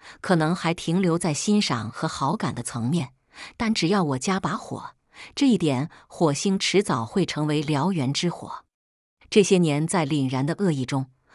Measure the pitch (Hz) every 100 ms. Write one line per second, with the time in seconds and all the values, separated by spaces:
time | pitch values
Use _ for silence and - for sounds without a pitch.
0 | - - - 170 156 170 165 170 - 175
1 | 185 165 180 143 - 208 196 123 107 -
2 | 160 - 139 208 143 101 117 120 117 170
3 | 131 _ _ - - - 226 226 165 202
4 | 151 131 202 190 - 208 - 107 - -
5 | _ - - - 277 214 160 127 156 -
6 | - - 160 139 202 196 - 180 214 131
7 | 113 202 170 151 151 151 147 147 170 175
8 | 127 143 175 - 101 - - _ _ _
9 | _ _ - 214 190 185 165 143 160 185
10 | 143 151 131 127 143 165 196 143 127 139
11 | 131 _ _